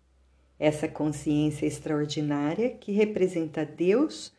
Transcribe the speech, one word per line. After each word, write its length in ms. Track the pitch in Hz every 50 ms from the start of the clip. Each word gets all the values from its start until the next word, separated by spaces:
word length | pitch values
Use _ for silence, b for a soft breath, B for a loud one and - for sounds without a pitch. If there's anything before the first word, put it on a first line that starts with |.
| _ _ _ _ _ _ _ _ _ _ _
essa 300 | - 151 151 147 147 160
consciência 800 | 160 - - 147 156 147 - - 160 147 147 151 151 151 - 156
extraordinária 1040 | 151 147 - - 165 156 147 147 147 147 156 151 147 147 143 147 147 170 196 233 254
que 220 | 247 - - -
representa 760 | 196 208 220 214 208 190 185 185 180 170 160 156 151 160 151
Deus 640 | 151 - - 170 180 202 254 302 302 - - - - _